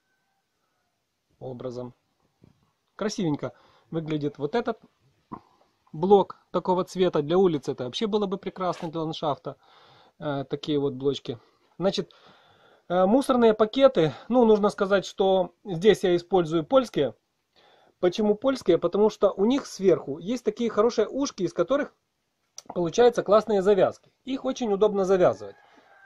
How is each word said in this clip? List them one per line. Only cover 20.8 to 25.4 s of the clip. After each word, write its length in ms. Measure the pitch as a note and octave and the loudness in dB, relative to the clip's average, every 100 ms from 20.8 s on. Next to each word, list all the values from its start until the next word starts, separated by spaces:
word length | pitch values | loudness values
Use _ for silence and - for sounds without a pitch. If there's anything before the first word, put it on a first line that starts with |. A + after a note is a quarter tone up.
| A#3 A#3 G3+ | 0 0 -4
ушки, 360 | C4 C#4 - | -2 -6 -4
из 100 | E3+ | -6
которых 400 | - E3 C#4+ C4 _ _ _ _ _ _ - - | -2 -2 -2 -4 _ _ _ _ _ _ -20 -10
получаются 500 | F3+ E3 G3 A#3+ A3+ | -6 -4 4 4 4
классные 380 | E3+ G#3 A3 G3+ | 2 2 2 0
завязки. 500 | F3+ F#3+ C3 - _ _ - | 2 4 2 0 _ _ -10
Их 180 | C4 | -6
очень 280 | C4 C4 A#3 | -6 -4 -2
удобно 320 | G3 G#3 G3 F#3 | 2 2 2 0
завязывать. 500 | F#3+ D#3 A2 | 4 4 2